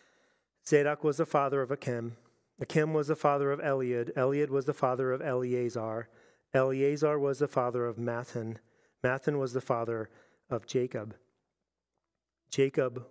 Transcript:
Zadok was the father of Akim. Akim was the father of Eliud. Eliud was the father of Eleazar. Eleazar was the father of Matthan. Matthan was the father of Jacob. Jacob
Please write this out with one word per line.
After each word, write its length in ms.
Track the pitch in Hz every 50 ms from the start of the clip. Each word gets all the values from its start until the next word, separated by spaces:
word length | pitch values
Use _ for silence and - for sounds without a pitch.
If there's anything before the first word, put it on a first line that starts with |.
| _ _ _ _ _ _ _ _ _ _ _ _ -
Zadok 380 | - 156 143 143 147 151 - -
was 140 | 151 139 143
the 80 | 165
father 360 | - - 147 139 135 139 139 131
of 80 | 117
Akim. 460 | 143 135 - 135 120 117 117 117 113 - _ _ _ _ _ _ _ -
Akim 320 | 135 - - 160 151 156 156
was 140 | 156 147
the 80 | 139 156
father 380 | - - 147 143 143 143 139 143
of 80 | 147
Eliud. 540 | 160 147 139 135 131 123 123 120 117 120 -
Eliud 340 | 143 127 135 139 143 147 139
was 160 | 135 139 131
the 100 | 147 143
father 380 | - - 127 127 123 131 131 127
of 100 | 135 -
Eleazar. 840 | 147 127 127 127 123 123 123 123 117 - 120 110 110 110 117 117 - _ - - _ _ _ _ _ -
Eleazar 640 | 135 131 135 135 135 139 143 151 143 156 151 151 147
was 200 | 139 139 139 131
the 100 | 147 135
father 360 | - 139 123 123 120 123 120
of 120 | 120 113
Matthan. 600 | 113 120 120 117 117 123 - - 123 110 113 113 - _ _ _ _ _ _ _ _ -
Matthan 340 | 127 127 135 - 156 147 143
was 140 | 135 127 120
the 80 | 127
father 480 | - - 123 117 117 113 117 113 110 - - - - _ _ _ _ -
of 180 | 127 113 -
Jacob. 480 | - - 131 123 127 - 117 107 110 101 - _ _ _ _ _ _ _ _ _ _ _ _ _ _ _ _ _ _ _ _ _ _ _ _ _ -
Jacob 540 | - - 135 135 - 151 135 127 120 123 117 -